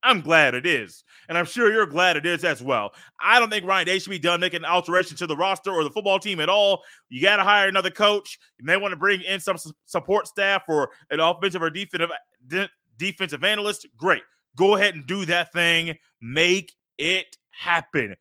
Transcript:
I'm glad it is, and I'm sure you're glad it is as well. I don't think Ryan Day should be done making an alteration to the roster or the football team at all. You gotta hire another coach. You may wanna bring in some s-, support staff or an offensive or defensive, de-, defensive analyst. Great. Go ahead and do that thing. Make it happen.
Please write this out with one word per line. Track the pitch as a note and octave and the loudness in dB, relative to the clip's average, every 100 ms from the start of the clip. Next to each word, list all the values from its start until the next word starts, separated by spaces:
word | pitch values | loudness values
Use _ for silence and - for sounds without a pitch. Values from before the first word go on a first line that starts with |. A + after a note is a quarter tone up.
I'm | B3 A3 | 0 0
glad | C#3+ D#3+ C#3+ | 2 4 4
it | B2 D#3 | 0 -2
is, | C#3+ G2+ - _ - _ | -2 -4 -16 _ -20 _
and | E3+ | -4
I'm | |
sure | E3+ A#3+ A#3 | -4 2 2
you're | A3 G3+ | 2 0
glad | D3 F3+ D#3 | 2 2 2
it | D#3 | -2
is | F3 | -2
as | F3 C#3+ | -2 -4
well. | B2+ B2 G2+ - - _ | -2 -2 -2 -10 -20 _
I | E3+ A#3+ | 4 4
don't | A3+ | 4
think | G#3+ | -2
Ryan | F3+ F#3+ E3+ | 0 0 0
Day | F#3 | -2
should | F#3 | -4
be | F#3+ | -4
done | D#3 F3 | -2 0
making | F3+ E3+ | -2 -4
an | |
alteration | D#3+ F3+ E3+ F3 F3+ D3+ | 0 0 2 0 0 -6
to | E3+ | -8
the | D3 | -2
roster | F#3 F#3+ G3 | -2 -2 -4
or | F3+ | -2
the | D3+ | -2
football | F3 G3 F#3+ | -4 -2 -2
team | G#3 F#3 | -2 -4
at | D#3 | 0
all. | G3+ G3+ F#3+ - - _ | 2 2 0 -6 -20 _
You | B2+ | 0
gotta | F3 G#3 | 2 4
hire | F#3+ G#3 G3 | 4 4 4
another | F#3+ F#3 | 0 -2
coach. | - G#3 G#3 - - _ _ | 0 2 2 -4 -20 _ _
You | |
may | B2+ F#3 | -2 0
wanna | G3+ F3 | 0 0
bring | F#3 G3 | 0 0
in | F#3 F#3+ | -2 -6
some | F3+ | -4
s-, | E3+ D#3+ - _ | -6 -6 -18 _
support | E3+ - G3+ - | -8 0 -2 -2
staff | - G3 G3 F#3 | -2 0 0 0
or | D#3 C3+ - _ | 0 0 -6 _
an | D3 | 0
offensive | D#3+ E3+ F#3+ F3 | 0 2 -4 -2
or | E3 | -4
defensive, | D#3 G3 F3 E3+ D#3+ _ _ B2+ | -6 -8 -4 -4 -6 _ _ -8
de-, | E3+ G3 _ _ A2+ | -6 -6 _ _ _
defensive | F3+ F3+ F#3 C#3 | -6 -4 -8 -2
analyst. | F3 G#3 G#3 G#3 - _ | -2 0 -2 -6 -10 _
Great. | F3 D3 - _ _ B2 | 0 0 -2 _ _ 2
Go | F#3+ | 4
ahead | G#3 G3+ E3 | 4 2 0
and | C3 | -8
do | G3 F3 | -6 -2
that | F3 E3 | -2 0
thing. | E3+ E3+ E3+ E3 D#3 _ _ | 0 2 2 0 -8 _ _
Make | A2+ C#3 F3 F#3 - _ _ - | -6 2 2 2 -2 _ _ -6
it | D3+ F#3 - - _ | -2 -2 -4 -18 _
happen. | - - E3+ D#3+ D3+ A2 F#2+ | -12 -2 -2 0 -4 -4 -8